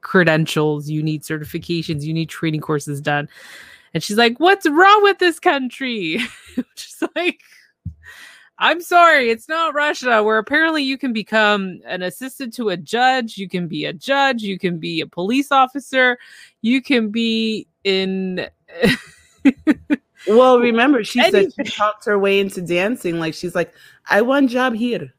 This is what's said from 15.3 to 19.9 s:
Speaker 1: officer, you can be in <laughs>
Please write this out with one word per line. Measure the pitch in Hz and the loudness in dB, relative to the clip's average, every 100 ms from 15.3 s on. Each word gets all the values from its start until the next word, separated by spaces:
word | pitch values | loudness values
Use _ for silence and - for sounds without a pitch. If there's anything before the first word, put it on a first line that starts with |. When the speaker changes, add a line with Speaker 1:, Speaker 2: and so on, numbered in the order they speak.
| 254 277 | -2 2
Speaker 1:
officer, | 269 254 285 - 262 254 247 - - - _ | 2 2 -2 -4 0 0 0 -10 -20 -20 _
you | 220 262 | -2 -2
can | - 254 220 | 2 0 0
be | 220 226 226 226 220 - _ | -2 -2 0 -2 -6 -10 _
in | 196 190 190 190 190 180 131 _ _ 170 214 - - _ _ _ | -2 0 0 -4 -4 -6 -10 _ _ -2 0 0 -8 _ _ _
<laughs> | 285 - - - _ | 0 2 -2 -2 _